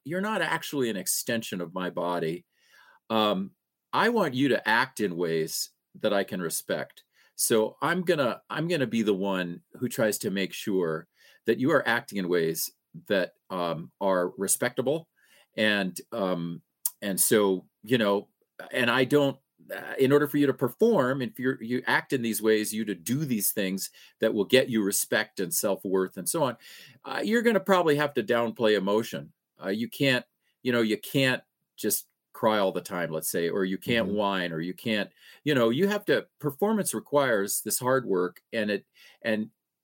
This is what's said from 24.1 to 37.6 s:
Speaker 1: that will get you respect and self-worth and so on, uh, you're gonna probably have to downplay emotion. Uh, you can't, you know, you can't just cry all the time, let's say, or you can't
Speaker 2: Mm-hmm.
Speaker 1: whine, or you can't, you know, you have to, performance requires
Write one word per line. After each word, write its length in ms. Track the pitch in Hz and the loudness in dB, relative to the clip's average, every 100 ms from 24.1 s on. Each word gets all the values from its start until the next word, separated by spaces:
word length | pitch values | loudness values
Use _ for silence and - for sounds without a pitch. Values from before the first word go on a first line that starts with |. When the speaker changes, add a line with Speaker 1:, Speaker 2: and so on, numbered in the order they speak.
| - | -2
Speaker 1:
that 120 | 113 | 0
will 120 | 110 95 | 2 4
get 240 | 123 127 | 4 4
you 120 | 113 | 0
respect 600 | 101 104 - 113 110 - | 0 -2 -2 -2 -4 -4
and 120 | 90 | -4
self-worth 640 | 82 107 95 101 95 92 - | -2 -2 -2 0 0 -2 -4
and 140 | 85 | -4
so 140 | 170 | -2
on, 120 | 139 117 - - - - | -2 -4 -12 -20 -20 -18
uh, 160 | - - | -10 -4
you're 200 | - 226 | 0 2
gonna 180 | 233 202 | 4 2
probably 380 | 185 185 165 147 | 4 4 4 4
have 160 | 147 | 2
to 100 | 127 | 0
downplay 540 | 104 117 117 107 113 104 | 0 2 0 2 4 4
emotion. 560 | 95 104 113 80 76 _ _ - | 2 0 0 -8 -12 _ _ -10
Uh, 80 | 95 | -6
you 200 | 104 120 | -4 -4
can't, 360 | - 139 123 - _ _ _ | -2 2 2 -2 _ _ _
you 80 | 123 | -2
know, 100 | 120 | 2
you 160 | 113 104 | 2 0
can't 440 | - 143 135 127 - _ _ - | -2 0 2 0 -4 _ _ -6
just 320 | 107 - - _ _ | -2 -2 -6 _ _
cry 280 | - 113 107 | 0 2 2
all 120 | 98 | 2
the 80 | 87 | -2
time, 320 | 85 92 82 | -6 -6 -4
let's 180 | 78 - | -4 -4
say, 200 | 90 85 | -2 0
or 160 | 101 95 | 0 -2
you 120 | 95 | -2
can't 300 | - 117 101 | -2 0 0
Speaker 2:
Mm-hmm. 100 | 104 | 0
Speaker 1:
whine, 340 | 101 95 87 | 0 0 -2
or 80 | 80 | -4
you 120 | 87 | -6
can't, 360 | 90 123 107 95 _ - - | -6 -4 -4 -4 _ -20 -8
you 100 | 147 | 0
know, 160 | 139 117 | 2 4
you 200 | 131 196 | 2 2
have 160 | 208 202 | 0 2
to, 200 | 131 - _ | 0 0 _
performance 540 | 143 135 202 220 185 | -6 -2 0 0 -2
requires 680 | 220 - 147 135 107 101 - | -4 0 2 2 2 0 -4